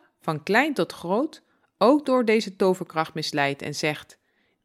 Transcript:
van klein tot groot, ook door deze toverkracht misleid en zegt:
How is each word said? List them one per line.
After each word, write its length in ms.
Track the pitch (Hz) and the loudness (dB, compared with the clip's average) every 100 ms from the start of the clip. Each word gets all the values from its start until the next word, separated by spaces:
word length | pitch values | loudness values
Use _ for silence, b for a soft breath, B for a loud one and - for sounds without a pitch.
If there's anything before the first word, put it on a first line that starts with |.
| _ _ | _ _
van 240 | - 151 | -6 -6
klein 300 | - 214 302 | 0 0 2
tot 180 | 240 165 | 0 -4
groot, 520 | - 170 208 320 - _ _ _ - | -4 -4 -2 -2 -8 _ _ _ 2
ook 280 | 214 294 294 | 4 4 2
door 200 | 254 226 | 0 2
deze 300 | 220 208 - | 0 0 0
toverkracht 580 | 190 185 175 160 160 | 0 0 -4 -4 -4
misleid 480 | 156 151 147 139 143 | -6 -4 -2 -2 -2
en 140 | - 147 | -6 -4
zegt: 440 | 156 147 - _ _ _ _ _ | -4 -4 -12 _ _ _ _ _